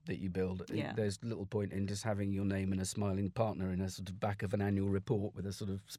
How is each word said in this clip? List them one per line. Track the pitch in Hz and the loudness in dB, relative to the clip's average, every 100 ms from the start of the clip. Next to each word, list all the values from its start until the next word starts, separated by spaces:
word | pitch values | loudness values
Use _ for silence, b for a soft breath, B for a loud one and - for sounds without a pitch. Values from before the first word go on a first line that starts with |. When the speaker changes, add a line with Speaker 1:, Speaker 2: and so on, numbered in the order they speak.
Speaker 1:
that | - 90 | -6 -2
you | 95 | -2
build. | 90 92 92 - | 0 0 -2 -4
Speaker 2:
Yeah. | - 143 | -2 -2
Speaker 1:
There's | 117 104 98 | 0 0 0
little | 117 101 98 | -4 -4 -2
point | 107 101 | 0 0
in | 98 98 | 0 0
just | 101 | 0
having | 110 101 98 | 0 0 2
your | 98 | 2
name | 101 98 95 | 2 2 2
and | 95 | 2
a | |
smiling | 92 - 101 95 98 | 0 0 0 2 0
partner | - 110 90 92 | 2 0 2 0
in | 92 | 0
a | 95 | 0
sort | - 92 | -4 -8
of | 92 | -2
back | 107 101 | -2 0
of | 98 | 0
an | 104 | 2
annual | 101 98 98 | 4 4 4
report | 98 - 107 101 | 2 2 0 0
with | - 95 | -4 -6
a | |
sort | 95 104 | -4 -4
of | 98 - | -4 -8